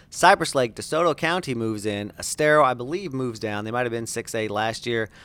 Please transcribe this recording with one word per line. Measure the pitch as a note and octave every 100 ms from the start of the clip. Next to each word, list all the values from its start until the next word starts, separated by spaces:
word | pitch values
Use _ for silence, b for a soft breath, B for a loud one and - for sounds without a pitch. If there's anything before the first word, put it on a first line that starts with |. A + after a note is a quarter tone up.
| B
Cypress | - E3+ G3+ D#3+ C#3
Lake, | B2 G#2
DeSoto | - D#3 E3+ C#3+
County | E3 F3+ D3
moves | A#2 A2+ G#2+ G#2+
in, | G2+ G#2 -
Estero, | - - D3+ D3+
I | C3+
believe, | A#2+ B2 F3 F#3
moves | C3 B2+ A2+
down. | G#2+ G#2 G#2+
They |
might | A#2+
have | B2
been | A#2 A2+
six | A#2 A2+ A2+
A | A2
last | G#2 A2 A2 A#2+
year. | A#2 G#2+ B